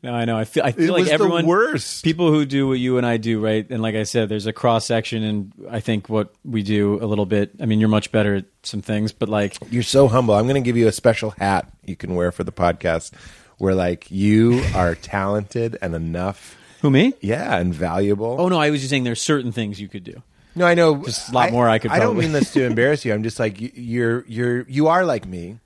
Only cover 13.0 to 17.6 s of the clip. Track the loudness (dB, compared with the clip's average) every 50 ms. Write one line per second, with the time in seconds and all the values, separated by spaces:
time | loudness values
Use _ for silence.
13 | -4 -10 -20 -20 -20 -20 -20 -20 -20 _ _ _ 0 0 0 2 0 0 -2 -4
14 | -8 -10 -4 0 2 4 6 6 6 4 4 2 0 -2 0 2 2 0 0 -4
15 | -8 -6 -4 -4 -2 -2 -2 -4 -4 -4 -6 -4 -4 -4 -6 -6 -8 -6 -6 -4
16 | -6 -6 -4 -4 -4 -6 -6 -8 -16 -20 -20 -20 -20 -20 -10 _ 0 2 4 4
17 | 4 2 0 _ -4 -4 -4 -2 -2 -2 0 0